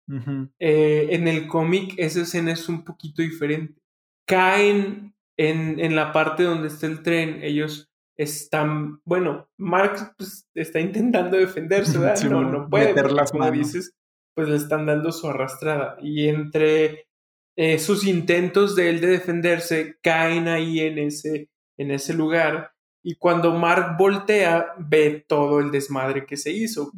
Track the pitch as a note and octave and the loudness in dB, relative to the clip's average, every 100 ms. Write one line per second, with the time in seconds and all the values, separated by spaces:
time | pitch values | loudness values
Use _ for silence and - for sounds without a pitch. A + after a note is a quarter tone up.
0 | - C#3 B2+ C#3 C3+ - E3 D#3 D3+ D3+ | -12 -10 -6 -6 -8 -4 2 4 4 2
1 | D3+ E3+ E3 D#3+ D#3 E3 D#3+ F#3 F#3+ - | 2 0 0 0 -2 0 2 0 -2 -4
2 | D#3+ E3+ E3+ F3+ E3 E3 - E3 - E3+ | -2 -2 -2 -2 -2 -4 -6 -10 -10 -16
3 | D#3 D3+ E3 D#3+ D3 D#3 D#3+ - _ _ | -10 -6 -6 -4 -4 -4 -6 -14 _ _
4 | _ _ - F#3 F#3 G3 G#3 G3+ G3+ - | _ _ 0 2 4 4 4 4 0 -6
5 | - _ _ - D#3 D#3+ D#3+ D#3 E3 D#3+ | -14 _ _ -2 0 0 -2 -2 0 0
6 | D3+ D#3 D#3 D#3 F3+ E3 D#3 D3+ D#3+ D#3 | 0 0 0 2 0 0 -4 -6 -6 -4
7 | E3+ E3+ D#3+ D#3 D3+ D3 D3+ - - _ | -2 0 -2 -4 -4 -2 -4 -8 -16 _
8 | _ - D3+ D3+ - D3+ D3+ D3+ D3 - | _ -6 -6 -6 -4 -2 0 -2 -6 -8
9 | - F3+ F3 - - - F#3 F3+ G3 - | -2 0 0 -4 -10 -10 0 2 2 0
10 | A3 - F#3+ - _ E3 D#3+ D#3+ F3 G3+ | -10 -14 -16 -16 _ -10 -4 -2 -2 0
11 | A#3+ G#3 F3+ F#3+ F#3 D#3 D#3+ G3 E3 E3 | 2 2 2 2 2 0 0 0 2 2
12 | F3 G3+ A3+ - - C#3+ D3 G3 A3 E3 | 2 2 2 2 0 -2 0 2 4 4
13 | C3+ C#3+ C#3+ D3+ D#3 D3+ D3 F3 F#3 _ | 4 2 0 0 0 0 -2 -4 -10 _
14 | _ _ _ - D#3 D3 D3 D#3 D3+ D3+ | _ _ _ -4 0 0 0 -2 0 0
15 | E3 D#3+ D#3+ C3+ C3 - D#3 D3+ C3 - | 0 -4 -4 -4 -4 -4 -4 -2 -4 -8
16 | D3 D3+ D3 D3+ D3+ D#3 D#3 D#3 D#3 D#3 | -6 0 0 0 -2 2 4 4 2 -2
17 | - _ _ _ _ - D#3+ D#3 D#3 G3+ | -20 _ _ _ _ -2 2 2 0 0
18 | G3+ F3+ E3+ F3 F3+ G3 G3+ F3 F3 E3+ | 2 0 2 2 2 2 2 2 2 2
19 | F3 F3+ F3+ E3+ E3+ E3 E3+ D#3+ D#3 - | 2 2 0 -2 0 0 0 -4 -4 -4
20 | F3 D#3+ E3 E3+ E3+ E3 E3 D#3+ D#3+ D#3 | 0 2 2 0 0 -2 -2 -2 -2 -2
21 | D3 D3 D3+ D3+ D3+ _ _ - C#3+ C#3 | -4 -6 -6 -8 -8 _ _ -10 -6 -4
22 | C#3 E3 D#3 E3+ D#3 D#3 D#3+ _ _ _ | -2 0 2 2 2 -2 -8 _ _ _
23 | F3+ E3 F3 E3+ E3+ E3+ E3+ F3+ F3 E3 | -12 -2 2 2 2 2 2 2 0 2
24 | G3 G3 G3+ G#3+ F3+ E3 E3+ - D3+ D#3 | 2 2 2 2 4 2 -2 -8 2 4
25 | D3+ D3+ - D3+ C#3+ D3 C#3+ C#3+ C#3 C3+ | 4 0 -2 0 2 2 2 -2 -2 -4
26 | C3+ C#3 C#3 C#3 D3+ F#3+ A3+ D#3+ C#3+ | -2 -4 -6 -8 -6 -4 -4 -4 -8